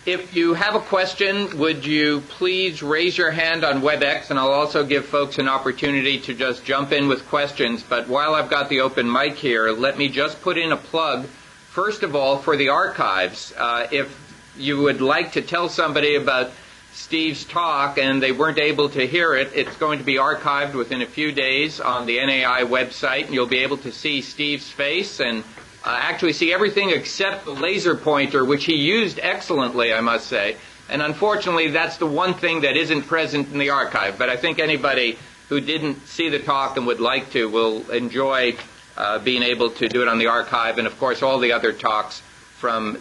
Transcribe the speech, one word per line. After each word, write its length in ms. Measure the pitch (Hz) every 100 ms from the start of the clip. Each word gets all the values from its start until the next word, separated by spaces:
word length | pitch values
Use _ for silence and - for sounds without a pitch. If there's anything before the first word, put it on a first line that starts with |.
| 175
if 280 | 180 - 175
you 200 | 170 170
have 180 | 208
a 60 | 208
question, 800 | - 190 185 - 196 202 202 151
would 260 | 160 139 143
you 360 | 151 151 143
please 600 | 143 - 185 185 185 151
raise 340 | 147 156 175 180
your 140 | 160
hand 340 | 160 165 165
on 180 | 156 135
WebEx, 500 | 143 143 143 147 -
and 80 | 139
I'll 100 | 135
also 320 | 143 147 156
give 220 | 135 139 139
folks 320 | 147 139 -
an 100 | 135
opportunity 720 | 135 135 123 147 139 135 135
to 120 | 135
just 320 | 120 131 120 -
jump 260 | 135 143
in 160 | 147 143
with 200 | 131 -
questions. 560 | 147 143 - 120 117
But 260 | - 120 117
while 240 | 135 151
I've 160 | 156 -
got 180 | 147 139
the 120 | 135
open 280 | 131 131 120
mic 260 | 127 147 147
here, 360 | 143 113 110
let 260 | 110 135 143
me 120 | 139
just 320 | 131 156 -
put 160 | 185 170
in 140 | 165
a 60 | 143
plug, 480 | - 160 156 127 135
first 760 | - - - - - 208 208
of 140 | 185 143
all, 240 | 135 139
for 180 | 165 143
the 120 | 135
archives. 840 | 156 190 - 110 95 92 - - -
Uh, 320 | 120 120 117
if 180 | 139 131 - - - - -
you 240 | 139 143
would 180 | 143 120
like 340 | 131 160 165
to 80 | 151
tell 280 | 143 170 175
somebody 460 | - 160 147 147 143
about 360 | 135 127 127 - - - -
Steve's 540 | - - 160 160 139 -
talk 540 | 170 165 143 143 139
and 220 | 135 135
they 100 | 131
weren't 280 | 127 156 156
able 300 | 151 147 143
to 160 | 139 127
hear 300 | 175 165 135
it, 160 | 135
it's 240 | 151 127 -
going 220 | 151 147
to 60 | 131
be 100 | 131
archived 580 | 139 147 151 139 143
within 300 | 135 117 127
a 20 | 120
few 260 | 151 151
days 480 | 139 131 135 156 -
on 280 | 127 123 120
the 120 | 120
N 100 | 135
A 160 | 135 127
I 180 | 127
website, 600 | 123 127 127 - 139 135 151
and 80 |
you'll 120 | 131 120
be 140 | 127
able 180 | 131 139
to 140 | 127
see 300 | - 156 139
Steve's 480 | 123 - 147 135 -
face 500 | - 143 175 196 -
and – 240 | 123 113 - - - -
uh, 160 | - 120
actually 320 | 156 170 170
see 180 | 143 165
everything 380 | 185 208 202 196
except 560 | 147 - - 196 196 156
the 60 |
laser 440 | 135 170 202 170 127
pointer, 480 | 151 143 135 139
which 220 | 131 143 170
he 100 | 156
used 440 | 151 226 196 139
excellently, 720 | 175 202 - 151 120 120 117
I 60 | 110
must 260 | 117 113 -
say. 300 | 113 104 - - - -
And 120 | 143
unfortunately, 680 | 151 156 208 208 180 165 156
that's 300 | 160 165 -
the 100 | 160
one 260 | 147 185
thing 280 | 175 175 165
that 140 | 139 143
isn't 280 | 156 151
present 480 | - 165 151 147 139
in 80 | 143
the 100 | 139
archive. 480 | 139 120 117 98 98
But 120 | 127
I 80 | 123
think 200 | 170 160
anybody 600 | 156 143 139 131 117 113 - - -
who 120 | 143
didn't 460 | 139 156 147 139 -
see 220 | - 165
the 100 | 143
talk 380 | 147 139 135 135
and 100 | 120
would 140 | 113
like 280 | 120 135 -
to 140 | 127 110
will 420 | 113 113 110 -
enjoy, 640 | 120 120 123 135 131 120 117 - - - -
uh, 220 | 104 107
being 240 | 120 123
able 260 | 123 117 117
to 160 | - 113
do 140 | 123
it 60 | 120
on 100 | 113
the 80 | 117
archive. 540 | 117 - 123 113 113
And 80 | 110
of 100 | -
course, 240 | 131 113
all 160 | 135 131
the 140 | 120
other 200 | 117 113
talks 500 | 107 117 107 104 - - - - -
from 400 | 120 113 107 -